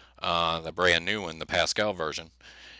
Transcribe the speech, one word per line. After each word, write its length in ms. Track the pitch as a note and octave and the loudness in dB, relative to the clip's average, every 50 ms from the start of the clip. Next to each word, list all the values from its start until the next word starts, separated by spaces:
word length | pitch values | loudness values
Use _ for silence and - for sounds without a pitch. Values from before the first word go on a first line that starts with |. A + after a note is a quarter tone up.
| - - _ - - | -20 -20 _ -6 -4
Uh, 380 | F2+ E2+ E2+ E2+ E2 E2 E2 | 0 0 2 2 0 0 -2
the 120 | D#2+ E2 D#2+ | -4 -8 -2
brand 320 | E2+ F2+ F2+ E2+ E2 E2 | 2 4 6 6 4 2
new 180 | F#2 G#2+ G#2+ G2 | 0 -4 -4 -4
one, 160 | E2+ D#2+ D#2+ | -6 -8 -10
the 60 | D#2 | -8
Pascal 480 | - - F2+ D#2+ - - - G#2+ G#2+ G2 | -2 0 0 2 2 2 0 0 0 0
version. 380 | F2 D#2+ D2+ C#2+ - E2 E2+ - _ - - - - - - - - | -2 -4 -4 -4 -6 -10 -12 -18 _ -20 -20 -20 -20 -20 -20 -20 -20